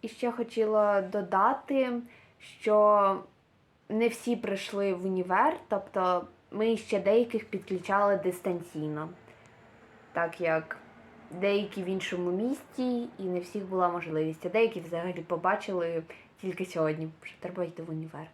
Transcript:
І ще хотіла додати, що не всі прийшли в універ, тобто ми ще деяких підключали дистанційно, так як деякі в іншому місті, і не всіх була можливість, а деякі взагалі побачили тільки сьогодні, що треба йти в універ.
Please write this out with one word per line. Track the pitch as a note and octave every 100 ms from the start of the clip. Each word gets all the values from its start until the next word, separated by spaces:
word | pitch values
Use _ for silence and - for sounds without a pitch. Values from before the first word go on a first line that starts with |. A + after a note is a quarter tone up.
І | A3+
ще | - A#3+
хотіла | A#3+ A#3 - G#3+ G#3+ G#3 G3+
додати, | F#3+ G#3 F3+ F#3+ G#3+ C#4 - C4+ B3+ A#3+ A#3+ - - _
що | - - - G#3+ G#3 G#3 G3 F#3+ - _ _ _ _ _ _
не | G#3+ A#3
всі | A#3 - A#3
прийшли | G#3 G3 - G3+ G3+
в | F3+ F#3+
універ, | F#3 F3+ F#3 C#4+ D#4+ -
тобто | G3+ G3 - F#3 F3+ - - _
ми | - A3 A3
ще | - G#3
деяких | F#3+ A3 A#3+ A3+
підключали | - G3 - F#3 F3+ G3 G3+ G3
дистанційно, | F#3+ F3+ F#3+ F3 E3 D#3 D3+ D3+ D#3 F3+ - - - - - - - - -
так | - E3+ E3
як | E3+ D#3+ D#3 - - - - - -
деякі | F3 G3 G3+ G3+ G3
в | F#3
іншому | F#3+ F3+ F3+ F3
місті, | F#3 A#3 C#4 - - B3+ A#3+ A#3+ -
і |
не | F#3+ F3+
всіх | F3+ G#3
була | F#3+ F#3 F3
можливість, | F3 E3+ D#3 D#3 D#3+ F3
а |
деякі | G#3 A3+ G3+
взагалі | E3 E3+ F3+ E3+
побачили | D#3+ E3+ F3+ G#3 - F#3 E3+ E3 E3 - - _
тільки | F#3+ F3 F3+
сьогодні, | F3 D#3 D#3 D#3+ D#3+
що | - -
треба | F3+ F#3
йти | E3+ E3+
в | E3
універ. | D#3+ D#3+ D3 D#3+